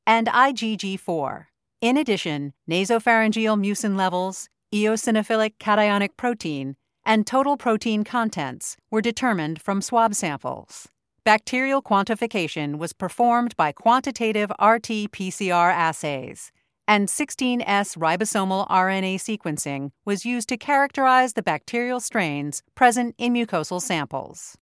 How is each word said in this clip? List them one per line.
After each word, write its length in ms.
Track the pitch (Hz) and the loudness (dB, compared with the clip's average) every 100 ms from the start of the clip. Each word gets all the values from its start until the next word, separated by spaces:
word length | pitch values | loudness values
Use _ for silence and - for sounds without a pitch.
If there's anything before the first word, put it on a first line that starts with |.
| - | 2
and 220 | 226 226 | 2 4
I 240 | 240 269 | 4 4
G 240 | 240 220 208 | 2 -4 -4
G 220 | 196 190 | -4 -6
four. 500 | - 165 135 - - _ _ _ | -4 -4 -4 -8 -14 _ _ _
In 160 | 233 277 | 2 2
addition, 580 | 277 196 170 147 143 - - | 2 -2 -2 -4 -6 -10 -2
nasopharyngeal 880 | 175 196 233 240 226 220 220 220 208 | 0 2 2 4 4 4 2 0 2
mucin 380 | 196 196 208 196 | 0 -2 -2 0
levels, 540 | 185 180 185 185 - _ _ | 0 0 -4 -8 -14 _ _
eosinophilic 800 | 208 214 220 247 220 214 220 214 - | -2 0 0 0 0 0 0 0 -2
cationic 580 | 214 208 208 202 202 - | 0 4 4 2 0 -2
protein, 580 | 247 220 165 143 135 139 _ _ 220 | -4 -4 -4 -6 -6 -10 _ _ 2
and 200 | 220 208 | 2 2
total 300 | 262 269 285 | 0 2 0
protein 480 | 240 226 233 214 | 0 0 0 -2
contents 720 | 208 247 220 175 135 - - - _ | -2 -2 -2 -4 -6 -8 -12 -14 _
were 100 | 220 | -2
determined 600 | 226 220 254 185 156 160 | -2 0 0 0 -2 -4
from 200 | - 196 | -4 -4
swab 340 | - 233 226 202 | 0 2 2 2
samples. 760 | 165 139 - - - - - _ _ _ | -2 -4 -6 -8 -12 -20 -20 _ _ _
Bacterial 580 | 220 214 - 254 269 269 | 2 2 2 -2 0 0
quantification 960 | - 196 196 214 233 202 156 160 147 151 | 2 2 2 -2 -2 -2 -4 -2 -4 -4
was 140 | 165 | -8
performed 640 | - 185 - 240 240 240 - | -6 -6 0 2 2 0 0
by 160 | 151 | -2
quantitative 800 | - 226 254 269 226 226 208 202 - | 2 2 4 2 -4 -2 0 -2 2
R 200 | 208 226 | 4 4
T 280 | 233 214 208 | 0 -6 -6
P 220 | - 185 | -6 -8
C 200 | - 190 | -4 0
R 180 | 175 175 | 2 4
assays, 800 | 175 165 - 151 135 - - - _ _ _ - | 2 0 -2 -4 -6 -8 -14 -20 _ _ _ 2
and 220 | 208 202 | 4 2
sixteen 520 | - 294 - 254 247 | -2 -6 -4 -2 -2
S 340 | - 202 202 160 | 0 -2 -2 -2
ribosomal 680 | 160 175 220 208 190 190 - | 0 0 0 -2 0 -2 0
R 200 | 185 190 | 2 2
N 140 | 190 | 0
A 140 | 190 190 | -2 -4
sequencing 760 | - 214 170 151 147 139 139 - 202 | -6 -6 -6 -6 -6 -8 -8 -10 -6
was 200 | 202 233 | -4 -4
used 240 | 247 - | -6 -4
to 80 | 240 | -6
characterize 760 | - 277 277 - 262 254 254 | 0 2 2 2 4 6 4
the 100 | 226 | 0
bacterial 560 | 185 151 - 240 247 247 | -2 -4 -4 -4 -4 -4
strains 640 | - 226 165 143 147 - - - | -4 -2 -2 -2 -6 -8 -12 4
present 400 | 247 240 240 - | 6 6 -2 -2
in 160 | 240 | -2
mucosal 480 | 240 226 170 156 180 | 0 0 -2 -2 -4
samples. 760 | - 165 143 135 - - - - | -2 -4 -4 -8 -10 -14 -20 -20